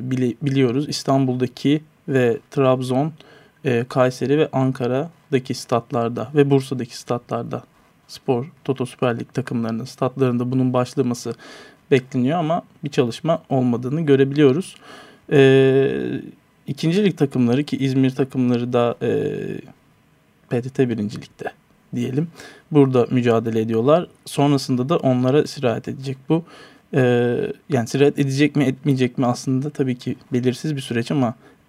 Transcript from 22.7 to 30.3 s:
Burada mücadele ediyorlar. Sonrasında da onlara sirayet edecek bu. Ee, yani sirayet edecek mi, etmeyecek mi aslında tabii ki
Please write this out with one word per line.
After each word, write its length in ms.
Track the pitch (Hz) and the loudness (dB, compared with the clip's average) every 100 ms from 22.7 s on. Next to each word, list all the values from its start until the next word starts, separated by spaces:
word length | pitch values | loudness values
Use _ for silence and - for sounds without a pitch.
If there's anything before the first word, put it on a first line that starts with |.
Burada 340 | 151 135 127 113 | 4 6 4 2
mücadele 480 | 127 120 113 113 110 | 2 2 2 0 -2
ediyorlar. 480 | 110 113 123 165 170 _ - | 0 0 4 2 0 _ -8
Sonrasında 640 | - 143 139 135 127 127 | 0 2 2 0 -2 0
da 80 | 170 | 0
onlara 460 | 135 127 127 147 | 2 2 2 2
sirayet 440 | - - 131 117 - | 0 -2 -4 -2 -6
edecek 300 | 117 135 - - | -10 -10 -10 -2
bu. 160 | 160 165 - - - _ | -2 -2 -14 -20 -20 _
Ee, 60 | 151 123 120 120 123 - - - | 0 2 2 2 -2 -4 -8 -4
yani 180 | 123 113 | -2 0
sirayet 320 | 139 143 143 | 2 2 2
edecek 360 | 139 135 147 147 | -2 0 0 2
mi, 80 | |
etmeyecek 540 | 143 131 151 131 123 131 | 0 -2 -2 0 0 0
mi 80 | 123 | -2
aslında 440 | 120 - 131 147 | -2 -2 -4 -4
tabii 280 | 143 131 123 | -4 -4 -4
ki 180 | - - - | -6 -10 -6